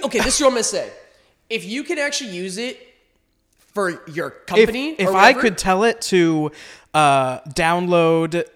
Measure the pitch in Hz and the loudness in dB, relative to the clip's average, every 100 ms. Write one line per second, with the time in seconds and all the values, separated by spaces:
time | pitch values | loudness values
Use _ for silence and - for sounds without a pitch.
0 | 269 226 233 - 269 240 214 185 117 - | -2 -2 -2 2 2 2 -2 -4 -8 -12
1 | - _ _ _ - 226 175 247 294 320 | -20 _ _ _ -8 -8 -6 -8 -6 -4
2 | 285 294 247 180 185 185 247 247 - _ | -4 -6 -8 -8 -8 -8 -10 -10 -18 _
3 | _ _ _ _ _ _ _ 208 190 165 | _ _ _ _ _ _ _ -6 -4 -6
4 | - 156 147 - - 185 220 233 294 311 | -10 -8 -8 -10 -2 2 2 2 -6 -4
5 | 185 190 220 254 254 170 190 185 226 226 | 0 6 6 6 2 0 0 2 2 0
6 | - 185 165 160 151 - - - _ 156 | 0 2 2 2 -4 -8 -20 -20 _ 2
7 | 147 139 131 127 151 135 165 175 180 175 | 4 4 0 -4 -8 -4 0 0 0 2
8 | 165 165 165 170 156 | 4 2 0 -4 -6